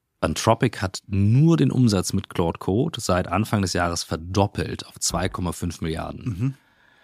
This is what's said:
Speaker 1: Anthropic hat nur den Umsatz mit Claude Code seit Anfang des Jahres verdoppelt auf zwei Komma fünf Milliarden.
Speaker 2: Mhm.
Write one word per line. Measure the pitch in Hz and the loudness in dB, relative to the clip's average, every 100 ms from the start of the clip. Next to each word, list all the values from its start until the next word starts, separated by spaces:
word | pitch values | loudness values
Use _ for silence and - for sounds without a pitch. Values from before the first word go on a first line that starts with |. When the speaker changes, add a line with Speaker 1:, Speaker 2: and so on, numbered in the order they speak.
| _ _ | _ _
Speaker 1:
Anthropic | - 78 - 113 131 - | -4 0 2 2 0 -2
hat | 92 - - | -6 -8 -4
nur | 98 101 123 160 160 | 2 4 6 6 4
den | 139 | 2
Umsatz | - 120 95 - | 4 4 4 0
mit | 95 - | -2 -2
Claude | - 85 - | -2 -2 -2
Code | - 101 165 - | -2 0 0 -2
seit | - 90 87 | 0 0 0
Anfang | 90 110 107 | -2 0 0
des | 92 | 0
Jahres | 90 87 85 | 0 0 -2
verdoppelt | - 80 87 101 101 - 76 - - | -4 -6 -2 2 2 0 -6 -8 -12
auf | - | -8
zwei | - 87 90 | -4 -2 -4
Komma | - 90 | -4 -6
fünf | - 87 - | -4 -6 -6
Milliarden. | 82 80 76 73 127 | -6 -6 -8 -8 -8
Speaker 2:
Mhm. | 90 135 135 _ _ _ _ | -4 -4 -4 _ _ _ _